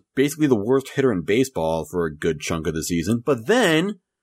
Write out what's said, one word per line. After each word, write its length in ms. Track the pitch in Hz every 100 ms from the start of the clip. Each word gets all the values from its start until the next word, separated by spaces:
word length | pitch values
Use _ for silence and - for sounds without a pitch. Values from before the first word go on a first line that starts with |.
| -
basically 320 | - 143 151 151
the 100 | 117
worst 340 | 101 135 131
hitter 180 | - 135
in 100 | 95
baseball 640 | 76 107 131 - 80 80
for 220 | 76 90 82
a 80 |
good 260 | 76 87 76
chunk 260 | - 82 78
of 80 |
the 80 | 80
season, 400 | 76 85 82 120
but 220 | 123 131 117
then, 540 | 240 202 156 190 214 _ _